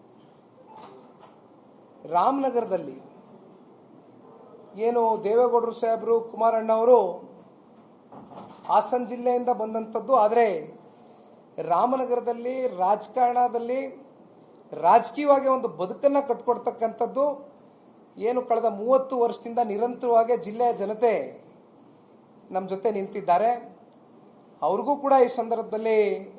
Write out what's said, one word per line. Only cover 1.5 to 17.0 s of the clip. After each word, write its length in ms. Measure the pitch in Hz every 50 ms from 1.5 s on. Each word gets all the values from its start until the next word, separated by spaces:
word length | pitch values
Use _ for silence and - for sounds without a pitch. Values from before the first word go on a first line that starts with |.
| - - - - - - - - - - - 151 165
ರಾಮನಗರದಲ್ಲಿ 840 | 175 190 247 277 277 269 262 240 240 226 185 190 175 156 139 131 - - - - - - - - - - - - - - - - - - - - - - - - - - - - - - - - - - - - 196 220
ಏನು 160 | 233 240 240 226 226 220 196 170
ದೇವೇಗೌಡರು 500 | 202 220 240 247 240 233 240 226 233 220 -
ಸಾಹೇಬರು, 340 | 240 226 226 220 220 226 233 226 226 226
ಕುಮಾರಣ್ಣ 400 | - 208 226 226 226 226 220 220 220 226
ಅವರು 180 | 226 240 254 233 202 180 175 - - - - - - - - - _ - - - - - - - _ - - - - - - - - - - - - -
ಹಾಸನ 360 | 170 208 214 - 269 247 247 202
ಜಿಲ್ಲೆಯಿಂದ 400 | 247 240 240 247 247 247 247 247 240 196
ಬಂದಂಥದ್ದು, 520 | 220 220 220 226 226 220 - 226 202 214 269 233 208
ಆದರೆ 240 | 214 226 240 233 214 185 160 151 156 - - - - - - - - - - - - - - - - - - 160 156
ರಾಮನಗರದಲ್ಲಿ 840 | 175 - 214 254 262 262 254 233 240 240 214 233 240 233 233 247 254 262 254 247 190 180
ರಾಜಕಾರಣದಲ್ಲಿ 1000 | 185 190 208 214 - - - 262 247 240 240 247 247 240 214 233 233 233 254 269 277 262 - - - - - - - - - - - - - - - - - 147 156
ರಾಜಕೀಯವಾಗಿ 640 | 175 208 233 233 - - 294 294 285 277 269 262 262 262
ಒಂದು 140 | 254 233 214 165 151
ಬದುಕನ್ನ 420 | 180 185 233 - - 285 285 277 277 262
ಕಟ್ಕೊಡ್ತಕ್ಕಂಥದ್ದು 960 | 233 233 - - 233 226 - 247 226 - 226 220 220 -